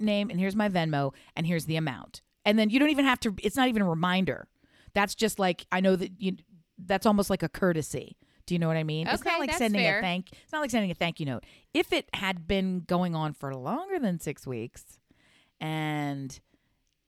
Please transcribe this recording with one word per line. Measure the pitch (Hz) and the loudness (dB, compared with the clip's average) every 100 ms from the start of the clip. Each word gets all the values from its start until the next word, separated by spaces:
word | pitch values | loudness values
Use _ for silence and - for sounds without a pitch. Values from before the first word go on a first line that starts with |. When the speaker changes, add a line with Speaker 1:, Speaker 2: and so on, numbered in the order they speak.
Speaker 1:
name | 214 208 202 | -2 0 -2
and | 175 | -2
here's | 196 202 | 0 0
my | 208 | 0
Venmo | 180 160 147 139 - - - | 2 0 0 -2 -4 -12 -6
and | 160 | -2
here's | 170 147 | -2 -2
the | 160 | -2
amount." | 156 110 - - - _ | -2 -6 -14 -20 -20 _
And | 208 214 | 2 4
then | 214 | 4
you | 247 | 4
don't | 294 | 4
even | 285 | 4
have | 277 247 | 2 2
to, | 226 185 | -2 -2
it's | 220 269 | -2 2
not | 254 | 2
even | 220 | 4
a | 190 | 2
reminder. | 160 180 185 170 - - _ _ _ - | 2 2 2 0 -2 -10 _ _ _ -4
That's | 202 208 | 0 0
just | - 214 - | 2 -2 2
like, | 185 175 - | 0 0 -2
I | 185 | 2
know | 190 | 4
that | 185 185 185 | 4 0 -4
you, | 190 185 - - _ - | -6 -6 -12 -20 _ -18
that's | 185 190 226 | -2 2 4
almost | 208 196 | 4 4
like | - | 0
a | 160 | -2
courtesy. | - 190 160 - 135 - - _ _ - | 2 2 2 -2 -6 -10 -16 _ _ -4
Do | |
you | 175 | 0
know | 165 | 2
what | 160 | 0
I | |
mean? | 156 156 170 | -2 -2 -2
It's | 269 | -2
Speaker 2:
Okay, | 381 | 0
Speaker 1:
not | 339 | 0
like | 285 | 0
Speaker 2:
that's | 320 | 0
Speaker 1:
sending | - 214 | 2 4
Speaker 2:
fair. | 220 196 | 2 2
Speaker 1:
a | |
thank, | 190 180 - | 0 -2 -6
it's | - _ | -16 _
not | 311 | -4
like | 285 | 0
sending | 226 196 | 0 0
a | |
thank | 165 170 160 | 0 -2 -2
you | 147 | -4
note. | 117 - - _ | -4 -8 -20 _
If | 302 - | -2 0
it | 330 - | -2 -2
had | - 196 185 165 | -4 -4 -4 -2
been | 196 190 180 | 0 0 -2
going | 165 175 180 | -2 0 0
on | 160 156 | -2 -4
for | 143 139 | -6 -8
longer | 131 127 247 381 370 | -8 -6 -6 -4 -2
than | 226 170 | -2 -2
six | - - - | -6 -8 -8
weeks | 120 120 - - - _ _ _ _ _ _ | -8 -8 -12 -20 -20 _ _ _ _ _ _
and | 156 156 156 151 143 139 135 - _ _ _ _ _ _ | -6 -4 -4 -2 -4 -6 -10 -14 _ _ _ _ _ _